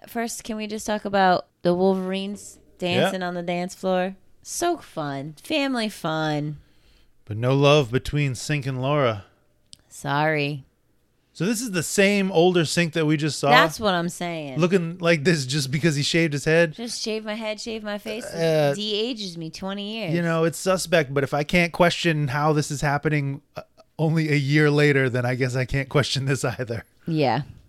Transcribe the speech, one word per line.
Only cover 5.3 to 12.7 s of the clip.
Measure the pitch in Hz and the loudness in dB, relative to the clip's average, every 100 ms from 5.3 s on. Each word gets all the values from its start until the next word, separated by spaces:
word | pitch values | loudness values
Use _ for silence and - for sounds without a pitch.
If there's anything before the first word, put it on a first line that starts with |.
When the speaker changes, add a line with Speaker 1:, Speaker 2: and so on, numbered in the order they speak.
| 151 | -12
Speaker 1:
Family | - 294 277 247 214 | -4 -2 -2 -2 -4
fun. | - 165 160 156 151 151 147 - _ _ _ _ _ - | -6 -4 -2 -2 -2 -4 -8 -16 _ _ _ _ _ -10
Speaker 2:
But | 107 | -2
no | 123 | 0
love | 139 143 151 120 | 4 6 4 4
between | 123 - 147 143 | -2 -2 -2 -2
Sync | 120 - 147 135 | -4 -4 -4 -4
and | 127 | -4
Laura. | 131 147 127 104 - _ _ _ _ - _ | -2 2 2 0 -8 _ _ _ _ -20 _
Speaker 1:
Sorry. | - 143 143 156 156 143 147 - _ _ _ _ _ _ | -10 -2 0 2 0 -2 -6 -12 _ _ _ _ _ _
Speaker 2:
So | - 170 | -4 -2
this | 226 | -2
is | 247 | -2
the | 185 | -4
same | - - 196 202 190 | 0 2 4 4 2
older | 175 175 180 | 4 4 4
Sync | 156 | 2